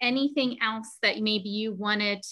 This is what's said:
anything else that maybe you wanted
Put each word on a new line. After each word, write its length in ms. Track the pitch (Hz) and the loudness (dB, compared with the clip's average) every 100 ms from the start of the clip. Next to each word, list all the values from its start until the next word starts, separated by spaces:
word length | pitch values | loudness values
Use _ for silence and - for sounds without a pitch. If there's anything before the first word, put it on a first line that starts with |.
anything 600 | 247 262 277 285 254 240 | 0 2 2 2 0 0
else 340 | 226 226 220 - | -2 -2 -8 -2
that 180 | 214 208 | 0 2
maybe 300 | 214 214 202 | 0 0 0
you 240 | 208 220 | -2 -2
wanted 480 | 190 208 208 208 202 - | -2 0 2 0 -2 -6